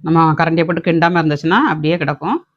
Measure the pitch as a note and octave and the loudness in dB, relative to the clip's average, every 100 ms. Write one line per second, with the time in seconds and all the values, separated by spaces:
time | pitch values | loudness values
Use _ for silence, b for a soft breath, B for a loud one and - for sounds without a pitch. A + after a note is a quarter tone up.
0 | D#3+ E3 D#3+ D3+ E3 E3 E3 E3+ F3 E3 | 0 2 2 2 0 0 0 -2 0 2
1 | E3+ F3 D#3 D3 D#3+ G3+ C#4+ D#3 D3+ E3+ | 2 2 0 -2 0 0 0 -2 -2 -2
2 | D3 C#3+ E3 D#4 - | -4 -6 -4 -6 -8